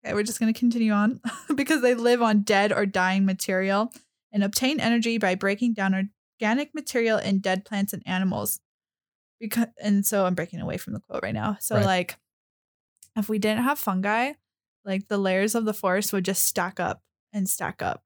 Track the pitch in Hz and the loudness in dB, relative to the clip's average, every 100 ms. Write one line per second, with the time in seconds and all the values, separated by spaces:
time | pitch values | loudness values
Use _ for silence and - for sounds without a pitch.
0 | - 202 208 - 220 226 240 233 220 208 | -4 -4 -2 0 0 2 2 2 2 4
1 | 214 262 233 - - 285 277 311 240 240 | 2 0 -8 -10 -4 -2 0 2 4 4
2 | 233 240 226 214 208 202 208 - 202 190 | 4 4 4 2 4 2 4 2 0 0
3 | 185 190 196 190 - 185 190 196 233 - | 2 2 2 0 -2 0 0 0 -2 -8
4 | _ _ _ 208 202 - 254 302 226 233 | _ _ _ -2 0 0 -2 0 2 2
5 | 233 226 202 185 196 202 240 214 190 190 | 2 0 0 2 0 0 0 0 0 0
6 | 196 _ _ _ 214 247 294 311 294 247 | -2 _ _ _ 0 0 -2 -8 -4 -2
7 | 226 220 - 196 190 190 - 202 202 196 | 2 0 2 0 0 -2 -2 -4 -4 -6
8 | - 185 185 104 104 - _ _ _ _ | -4 -2 0 -2 -4 -8 _ _ _ _
9 | _ _ _ _ 226 233 226 - 214 202 | _ _ _ _ -6 -2 -2 -4 0 2
10 | 196 202 185 180 170 165 - - - 208 | 2 2 0 0 -4 -6 -6 -8 -8 -12
11 | _ - 101 - - 202 - 208 196 185 | _ -8 -4 -4 -4 -4 0 2 2 0
12 | 180 - _ _ _ _ _ _ _ _ | -2 -10 _ _ _ _ _ _ _ _
13 | - - 202 214 214 214 247 302 - 185 | -10 -6 -2 0 0 0 0 0 -2 0
14 | 202 220 262 302 _ _ _ _ 202 190 | 0 0 -2 -6 _ _ _ _ -4 -4
15 | - 202 190 185 208 233 214 208 190 185 | -2 0 2 2 2 0 -2 0 0 0
16 | 208 196 185 185 - - 180 - 170 - | 0 -2 -2 0 0 0 -4 -4 -6 -6
17 | _ _ _ 208 190 - - - - - | _ _ _ -6 -4 -4 -6 -4 -6 -6